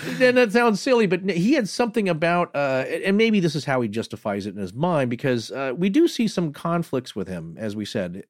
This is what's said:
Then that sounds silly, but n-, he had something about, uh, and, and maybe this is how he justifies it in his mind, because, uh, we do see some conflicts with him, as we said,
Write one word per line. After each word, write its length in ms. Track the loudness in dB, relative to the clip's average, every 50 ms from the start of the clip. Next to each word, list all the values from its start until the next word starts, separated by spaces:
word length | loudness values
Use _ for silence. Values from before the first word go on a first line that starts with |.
| -8 -8
Then 240 | 0 4 4 4 6
that 180 | 6 4 4 4
sounds 260 | 4 4 4 2 2
silly, 260 | 2 2 4 4 4
but 140 | 2 2 0
n-, 160 | -2 -2 0
he 160 | 0 2 4
had 160 | 4 2 2 -2
something 400 | 0 -2 -2 0 0 0 0 0
about, 420 | 0 2 2 2 2 2 0 0 0
uh, 300 | -2 0 2 2 0 0 -2
and, 160 | -4 -4 0
and 140 | 2 4 4
maybe 240 | 4 4 4 4
this 140 | 2 2 0
is 100 | 0 -2
how 160 | 0 0 0
he 80 | 0 0
justifies 560 | -2 -4 -6 -6 -10 -8 -6 -4 -4 -4 -4
it 100 | -6 -8
in 60 | -8
his 120 | -10 -8 -6
mind, 360 | -4 -2 0 0 0 0 0
because, 420 | -4 -4 -2 -2 -2 -2 -4 -6
uh, 220 | -8 -6 -6 -6 -4
we 140 | -2 -2 0
do 180 | 2 4 2 2
see 220 | 2 0 -2 -2
some 240 | 0 -2 -4 -4 -6
conflicts 600 | -6 -6 -2 -2 -2 -2 -2 -4 -6 -6 -6 -8
with 140 | -8 -8 -6
him, 300 | -8 -8 -8 -10 -12 -8
as 160 | -8 -8 -6
we 80 | -6 -8
said, 400 | -6 -4 -4 -4 -4 -6 -12 -14 -14